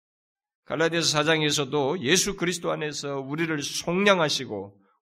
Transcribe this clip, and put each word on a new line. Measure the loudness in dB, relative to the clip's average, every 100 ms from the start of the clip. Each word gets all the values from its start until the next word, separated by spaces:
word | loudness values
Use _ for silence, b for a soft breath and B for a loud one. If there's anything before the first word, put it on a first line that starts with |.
| _ _ _ _ _ _ -8
갈라디아서 | 0 0 2 0
사 | 2
장에서도 | 2 2 2 0 -2 0 0 0
예수 | 2 2 2 -2
그리스도 | -4 -2 -4
안에서 | -4 -4 -6 -6 -6
우리를 | -6 -4 -2 -2
속량하시고 | -4 -6 -2 2 4 6 4 0 -4 -8 -8 -14 b b